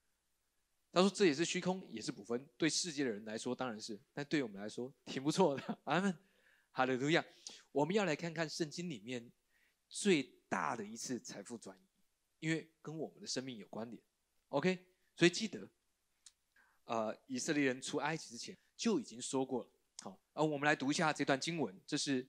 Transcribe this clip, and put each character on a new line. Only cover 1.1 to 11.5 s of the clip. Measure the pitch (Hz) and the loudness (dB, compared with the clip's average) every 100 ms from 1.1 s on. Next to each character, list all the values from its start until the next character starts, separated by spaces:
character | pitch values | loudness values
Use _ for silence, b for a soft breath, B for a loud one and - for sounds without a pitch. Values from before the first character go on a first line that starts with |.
| 190 196 | 6 4
也 | |
是 | 139 165 | 4 0
虚 | 180 | 0
空， | 175 185 180 | 0 -2 -4
也 | 110 | -10
是 | 120 | -8
捕 | - | -8
风。 | 98 120 139 - | -4 -4 -4 0
对 | 160 | 2
世 | - 180 | 2 -2
界 | 143 | -2
的 | 135 | -2
人 | 101 110 | -2 -6
来 | 113 | -6
说 | 127 | -4
当 | 123 127 | -2 -4
然 | 107 | -6
是， | - 104 _ | -8 -12 _
但 | - 143 | -8 0
对 | 156 | 0
我 | 120 | 0
们 | 98 | -6
来 | 104 | -10
说 | - 127 - - | -8 -8 -10 -8
挺 | 139 | -2
不 | 139 | 0
错 | 156 175 135 | 6 6 4
的。 | - 208 | -4 -6
阿 | - 156 | 0 2
们。 | 196 170 b b b b b | 2 -2 b b b b b
哈 | - 127 | 0 2
利 | |
路 | 127 143 | 2 4
亚。 | 165 - B B B B | 2 2 B B B B
我 | 139 151 | 0 2
们 | |
要 | 208 190 | 2 2
来 | 147 | 0
看 | 170 | -4
看 | 165 156 | -4 -4
圣 | - 156 | -2 -4
经 | 156 175 | -4 -8
里 | 120 | -8
面 | 107 123 120 _ _ _ _ _ _ | -6 -8 -8 _ _ _ _ _ _
最 | - 208 160 131 - - | 0 4 6 4 -8 -4
大 | 185 151 123 | 0 0 -2
的 | |
一 | 104 113 | -6 -8
次 | - 120 | -4 -4
财 | - - | -6 -12
富 | 98 | -10